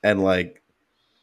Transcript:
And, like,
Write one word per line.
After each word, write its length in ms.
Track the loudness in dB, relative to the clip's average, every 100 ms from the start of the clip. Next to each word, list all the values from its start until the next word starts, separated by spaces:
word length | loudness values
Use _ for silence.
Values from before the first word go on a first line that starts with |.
And, 200 | 0 0
like, 380 | 2 0 -2 -12 _ _ _ _ _ _